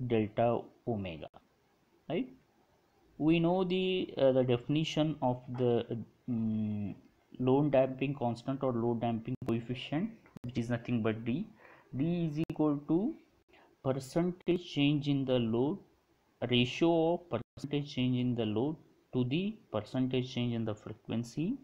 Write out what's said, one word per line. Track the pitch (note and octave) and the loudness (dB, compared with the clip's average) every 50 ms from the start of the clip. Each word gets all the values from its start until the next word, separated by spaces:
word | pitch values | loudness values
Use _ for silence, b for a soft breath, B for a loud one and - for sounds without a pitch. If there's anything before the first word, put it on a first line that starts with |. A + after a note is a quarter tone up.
| B2+ | -2
delta | A#2+ A#2 A2 G#2+ G#2 - - A#2 A#2+ A#2 - - - - _ _ | 0 2 2 2 0 0 0 2 2 2 0 -4 -8 -18 _ _
omega. | B2 A2+ G2+ G2 F2+ D#2+ D2 D2+ - - - _ _ _ _ _ _ _ _ _ _ _ _ _ - | -4 -4 -4 -4 -6 -8 -10 -14 -16 -18 -20 _ _ _ _ _ _ _ _ _ _ _ _ _ -4
Right? | D3 G3 C4 - - - _ _ _ _ _ _ _ _ _ _ _ _ _ _ _ - | -4 -4 -4 -4 -10 -20 _ _ _ _ _ _ _ _ _ _ _ _ _ _ _ 0
We | C#3+ D#3 E3 E3+ | 2 4 4 4
know | E3 E3+ F3+ F#3+ F#3+ | 4 4 4 2 2
the, | F3 F3+ F#3 F#3 F#3 F#3 F#3 - - - | 2 2 0 2 2 0 0 -2 -4 0
uh, | - C3+ C3+ | 2 4 4
the | C3 C3 B2+ | 6 4 4
definition | B2+ A#2+ A#2+ - - D3 D#3 D#3+ - - - D3+ D#3+ C#3+ - | 4 2 0 2 0 0 0 0 0 0 0 0 0 0 0
of | C3 B2+ B2 B2+ - - B2 | 0 0 0 -2 -6 -8 -4
the, | A#2+ B2+ A#2+ A#2 A#2 - - | 0 2 4 4 2 0 -2
uh, | B2 A2+ G#2+ - _ _ _ - | -6 -8 -8 -12 _ _ _ -4
mm, | A#2+ A2+ A2+ A2 A2 G#2+ G#2+ G#2+ G#2+ G#2 G2+ F#2+ - - - - _ _ _ _ - - | -2 -2 0 0 0 0 -2 -2 -2 -4 -6 -6 -8 -10 -16 -20 _ _ _ _ -6 -2
load | B2+ C3 C3 C#3 D3+ D3 | 2 2 4 4 4 4
damping | C3 B2+ C3+ C3 C3 C3 C3+ C#3 C#3 | 4 4 4 2 0 -4 -4 -4 -2
constant | - B2 A#2+ A#2+ - - C3+ C3+ C3 | -2 -2 -2 -2 -4 -4 -6 -4 -2
or | C#3 C3 | -2 0
load | A#2+ A2+ A#2 A#2+ A#2+ A2+ | 0 0 0 0 0 0
damping | A#2+ A#2 A2+ A2 A2 B2+ C3 - - | 0 -2 -2 -2 -4 -6 -8 -6 -2
coefficient, | - A#2 A#2 A#2 - B2 - - - C#3 D#3 G#3 A3 - - _ - _ - | -2 -2 -2 -2 -6 -8 -8 -6 -4 -4 -4 -4 -4 -8 -14 _ -20 _ -12
which | - B2+ - B2 | -12 -6 -4 -4
is | A2+ A#2+ | -2 -2
nothing | A#2+ A#2 - - B2 A2+ | -2 -4 -2 -2 -2 0
but | G#2+ A2+ A2 A2+ A#2 | 2 0 0 0 -2
D. | A#2 A#2+ E3 A3 - B B B B B B B B - | -4 -2 -4 -4 -8 B B B B B B B B -4
D | B2+ D3 E3 F3 F3 E3+ | -2 0 0 0 0 -2
is | D#3+ C#3+ D3+ D#3+ - | -2 -2 -4 -4 -4
equal | D#3 - D#3 D3+ C#3+ C#3+ C#3+ - | 0 0 2 2 2 0 0 0
to | D#3 F3 G#3+ D4+ E4 - _ _ _ _ _ _ b b b b _ _ | 2 2 2 0 -4 -6 _ _ _ _ _ _ b b b b _ _
percentage | - C3+ C3 C#3+ C3+ - - E3+ F3 F3+ F3 - - F3 F3 F3 F3+ - | -2 -2 -2 -2 -4 -2 0 0 0 0 -2 -4 0 0 0 0 -2 -4
change | - C#3+ C#3+ C#3+ D3+ C#3+ C#3 C#3+ | 0 2 4 4 4 2 2 2
in | C#3+ C#3 C3+ | 0 0 2
the | B2+ B2+ B2 | 2 2 2
load, | A#2 A2 A2+ A#2 C3 D3+ G3 - - _ _ _ _ _ _ _ _ _ _ _ B2+ - | 4 2 2 2 2 2 0 -4 -8 _ _ _ _ _ _ _ _ _ _ _ -2 2
ratio | B2+ A#2+ B2 B2 - - E3 E3+ E3+ E3 D#3+ E3 F3 | 4 4 4 2 2 2 2 4 4 4 4 2 0
of | F3 - - | -2 -4 -6
percentage | A#2+ A2 - - _ - - D3 D3 C#3+ C#3+ D3 - | -6 -6 -6 -8 _ -12 -8 -4 -4 -4 -4 -4 -2
change | B2+ B2+ B2+ B2+ B2 | 0 0 2 2 2
in | B2 B2 A#2+ | 0 0 0
the | A#2+ A2+ | 0 0
load | G#2+ G#2 A2 C3 D3+ D#3+ - - _ _ _ _ _ | 0 0 0 0 -2 -4 -6 -14 _ _ _ _ _
to | - B2+ B2 | -2 -2 0
the | B2 C3+ E3+ G3 G#3 A3 - _ _ | 0 0 -2 -2 -4 -6 -10 _ _
percentage | - G#2+ G2+ - - B2+ C3 B2+ C3 B2+ B2 B2+ - | -6 -4 -4 -2 -2 -2 -2 0 0 -2 -2 -2 -4
change | A#2+ A#2+ A#2+ A#2 | -2 -2 -2 -2
in | A2+ A2+ | -2 -2
the | A2 G#2 | -4 -6
frequency. | - - A#2 G#2+ - _ - A2 A2+ A#2+ A#2+ - D3 D#3+ G3+ C#4 - | -8 -10 -14 -16 -14 _ -6 -4 -4 -4 -4 -4 -4 -2 -2 -4 -6